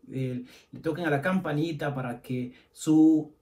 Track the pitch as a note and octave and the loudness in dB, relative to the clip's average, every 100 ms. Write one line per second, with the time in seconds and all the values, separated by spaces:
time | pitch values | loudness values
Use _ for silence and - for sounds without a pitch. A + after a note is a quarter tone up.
0 | - C3 C3 B2 - - _ C3 D#3 D#3 | -10 -8 -6 -6 -10 -20 _ -8 -6 -4
1 | E3+ C#3+ F#3 F#3+ E3+ D3 E3 D3 D3+ B2+ | 0 0 0 -2 0 -2 -2 -2 -6 -4
2 | B2 B2 - B2+ B2 - _ - - D#3 | -6 -8 -6 -6 -6 -12 _ -10 2 6
3 | D#3 D#3 D3+ _ | 6 6 0 _